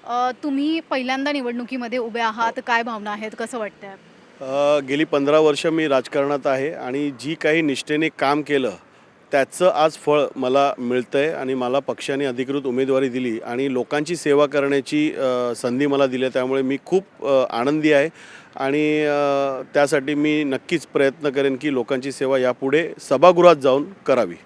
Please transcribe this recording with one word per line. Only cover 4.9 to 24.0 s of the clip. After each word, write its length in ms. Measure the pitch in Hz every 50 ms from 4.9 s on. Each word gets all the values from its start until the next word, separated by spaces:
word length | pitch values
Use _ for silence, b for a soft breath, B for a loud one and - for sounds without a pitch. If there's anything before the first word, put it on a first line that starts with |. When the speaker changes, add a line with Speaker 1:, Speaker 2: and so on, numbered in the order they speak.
| 139 147 160
Speaker 2:
पंधरा 340 | 156 - 143 139 139 147 156
वर्ष 280 | 156 156 147 - -
मी 220 | 170 160 160 160 151
राजकारणात 580 | 135 131 123 - - 147 139 139 147 139 123
आहे 240 | 147 135 131 135 151
आणि 400 | 170 131 131 127 127 143 147 143
जी 240 | 139 117 110 143 165
काही 280 | - - 156 151 165 165
निष्ठेने 460 | 151 135 123 - - 151 151 160 160
काम 340 | - - 147 135 143 151 147
केलं, 280 | - 147 139 131 113 92 87 - b b b b b b _ _ _ -
त्याचं 380 | 143 131 - - - 170 185 -
आज 180 | - 156 156 147
फळ 280 | - - - 147 151 139 - -
मला 360 | - 131 127 131 139 139 143 - -
मिळतंय 500 | 127 120 123 127 120 - - 139 143 156
आणि 260 | 165 143 131 127 131
मला 240 | 131 127 123 123 143
पक्षाने 460 | 139 - 123 - - - 143 135 143
अधिकृत 380 | 135 123 120 131 123 139 143 135
उमेदवारी 440 | 135 120 127 135 131 135 135 139 131
दिली 300 | 120 127 127 123 110 110 -
आणि 260 | 113 120 120 135 139 131
लोकांची 440 | 127 120 - 147 151 151 147 175
सेवा 300 | 160 - 151 139 143 147
करण्याची, 680 | 139 139 147 139 139 139 139 131 - - 151 151 156 -
अ, 420 | - 135 131 127 123 123 120 117
संधी 320 | - - 123 120 127 143
मला 200 | 147 139 139 139
दिली. 220 | 135 127 127 127 131
त्यामुळे 340 | 123 131 127 127 135 135 135
मी 160 | 131 139 135 _
खूप, 400 | - 175 190 190 - _ - -
अ, 180 | - 139 131 127 -
आनंदी 420 | - 113 120 135 151 156 151 151 151
आहे 160 | 139 143 165 - B B B B B B B B
आणि, 460 | - 135 135 139 151 151 151 151 151 151
अ, 120 | 147 147 143 147 143 139 139 139 139 135 127 135 - -
त्यासाठी 400 | 147 143 139 156 147 131 139 151
मी 300 | 147 147 151 151 151 151
नक्कीच 420 | 143 139 - - - 175 156 -
प्रयत्न 440 | - - 147 139 135 135 165 151 147
करेन 260 | 127 139 139 139 135
की 160 | 123 135 151 139
लोकांची 400 | 127 117 - 139 131 123 139 131
सेवा 260 | - 143 131 135 135
यापुढे 540 | 127 127 123 _ 135 135 135 156 165 160 - -
सभागृहात 560 | - - 143 131 151 180 180 170 175 175 165
जाऊन 280 | 147 131 139 127 139 147 185 196 -